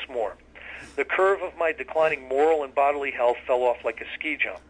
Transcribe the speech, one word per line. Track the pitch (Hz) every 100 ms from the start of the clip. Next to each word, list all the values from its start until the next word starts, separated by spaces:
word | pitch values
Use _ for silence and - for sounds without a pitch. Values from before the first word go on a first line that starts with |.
| -
more. | 127 104 - _ - - - - -
The | -
curve | - 190 190
of | 175 156
my | 165
declining | 156 131 160 160 147 131
moral | 135 156 160
and | 139
bodily | 139 139 147 139
health | - 123 120 -
fell | 127
off | 123 120
like | 120 113
a | 120 -
ski | 156 143
jump. | 107 92 -